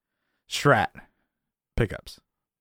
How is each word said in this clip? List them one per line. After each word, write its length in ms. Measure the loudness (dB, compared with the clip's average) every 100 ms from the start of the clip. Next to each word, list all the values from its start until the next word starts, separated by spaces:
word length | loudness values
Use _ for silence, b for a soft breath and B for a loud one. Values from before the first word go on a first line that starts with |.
| _ _ _ _ _
Strat 420 | -2 2 4 2 -6 -20 _ _ _ _ _ _ -2
pickups. 440 | -2 -4 -14 -20 _ _ _ _